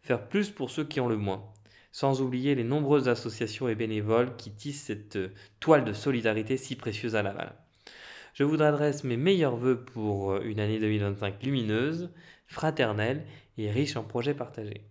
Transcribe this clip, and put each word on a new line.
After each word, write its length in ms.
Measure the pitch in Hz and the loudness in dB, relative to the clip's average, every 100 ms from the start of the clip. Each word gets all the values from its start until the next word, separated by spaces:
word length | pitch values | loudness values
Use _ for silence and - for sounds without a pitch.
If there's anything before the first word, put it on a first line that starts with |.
faire 260 | - 123 - | -2 -4 0
plus 240 | 202 202 | -2 -2
pour 180 | - 131 | -4 -6
ceux 140 | - | -4
qui 160 | 151 139 | -4 -2
ont 80 | 123 | 0
le 100 | 110 | 0
moins, 340 | 101 95 - - - - _ | 0 -4 -8 -20 -20 -20 _
sans 300 | - 139 131 | -2 0 2
oublier 320 | 131 127 135 | 0 0 0
les 100 | 135 | 2
nombreuses 460 | 117 147 143 147 123 | 2 0 4 4 4
associations 580 | 120 117 110 113 - 127 | 0 -2 -4 -4 -2 -2
et 80 | 110 | 0
bénévoles 600 | 113 107 104 113 123 - | -2 -2 2 4 2 -4
qui 160 | - | -14
tissent 320 | 104 147 143 | -12 -10 -10
cette 340 | - 104 - 104 95 - - _ | -8 -10 -6 -6 -6 -8 -20 _
toile 240 | - 151 | 6 6
de 100 | 113 | 6
solidarité 640 | 104 143 123 110 107 110 127 | -2 0 2 2 0 0 -2
si 180 | - 123 | -2 -6
précieuse 400 | 117 101 120 110 | -6 -4 -2 0
à 80 | |
Laval. 320 | 98 101 82 - _ _ - - - - - - | -2 -4 -10 -12 _ _ -20 -20 -20 -20 -20 0
Je 80 | |
vous 180 | 143 156 | 2 6
adresse 420 | 151 147 147 143 | 4 4 2 0
mes 140 | 135 120 | -2 2
meilleurs 380 | 165 190 147 117 | 4 4 4 2
vœux 280 | 123 123 | 2 2
pour 540 | 120 113 107 101 98 98 | -2 -4 -2 0 0 0
une 220 | 113 107 | -2 0
année 200 | 104 110 | 0 2
deux 100 | 107 | 2
mille 120 | 107 | 2
vingt-cinq 400 | 101 98 101 101 | 0 -2 -4 -4
lumineuse, 720 | 131 139 110 110 139 165 175 - - - _ | -2 0 2 0 0 -2 -8 -12 -20 -20 _
fraternelle 800 | - 160 156 117 104 110 143 - - _ - | -2 -2 2 0 2 0 -2 -8 -18 _ -6
et 140 | 107 | -2
riche 260 | 110 147 120 | 0 0 -4
en 60 | |
projets 320 | 104 120 131 143 | -4 -2 -2 -2
partagés. 500 | 120 - 104 104 - | -6 -8 -10 -12 -16